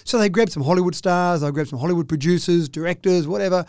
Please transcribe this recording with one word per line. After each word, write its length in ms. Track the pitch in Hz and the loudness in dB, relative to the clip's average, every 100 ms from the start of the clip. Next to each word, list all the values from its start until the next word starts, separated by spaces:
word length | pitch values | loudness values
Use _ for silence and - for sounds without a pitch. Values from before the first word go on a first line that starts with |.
So 140 | - 240 | -4 0
they 100 | 208 | 2
grab 180 | 190 220 | 2 0
some 120 | 151 | 0
Hollywood 320 | 135 185 180 | 0 2 0
stars, 480 | 151 185 180 180 170 | 0 0 2 2 0
they 80 | 147 | -2
grab 160 | 143 139 | -2 -4
some 100 | 139 | -4
Hollywood 300 | 156 175 139 | -2 -2 -2
producers, 600 | 156 151 175 175 170 147 | -2 0 0 2 0 0
directors, 580 | 151 165 175 190 180 151 | -4 -6 -2 0 2 0
whatever. 360 | 202 196 180 | -2 0 0